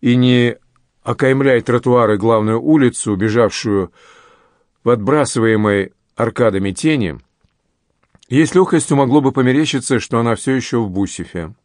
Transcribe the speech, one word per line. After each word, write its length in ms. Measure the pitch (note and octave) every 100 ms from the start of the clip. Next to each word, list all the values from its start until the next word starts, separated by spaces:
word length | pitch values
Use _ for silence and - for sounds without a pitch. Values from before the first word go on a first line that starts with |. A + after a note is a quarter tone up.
и 140 | C#3
не 420 | B2 B2 B2 A#2+ A2+ _ _ _ _
окаймляя 580 | - A#2+ C3 C3+ C#3 B2
тротуары 560 | A2 A#2+ B2+ B2 A2+ G#2+
главную 420 | G#2+ A2+ G#2+ A2+
улицу, 520 | C3+ D#3 B2+ - -
убежавшую 800 | G2+ A2 A2 A2 - A2+ G2+ F2+ _ _ - _ _ _ _ _ _
в 60 | -
отбрасываемой 1000 | A#2+ G2+ D3 - - A2+ A2 G#2+ G2+ G2 _ _
аркадами 560 | _ A#2 - A#2 G2 G2
тени, 460 | F#2 D#3 D3+ G2 C2 _ _ _ _ _ _ _ _ _ _ _
ей 180 | B2+ D#3
с 80 |
легкостью 420 | F#3 F#3 E3 - C#3+
могло 240 | C3+ C#3
бы 120 | C3+
померещиться, 680 | C3+ B2+ C3 D3+ C#3 - B2+
что 200 | - A#2
она 180 | A#2 A2
все 160 | -
еще 300 | C3 A#2 A#2+
в 80 | A2
Бусефе. 640 | F#2 F#2+ - E2 F2+ E2 G2+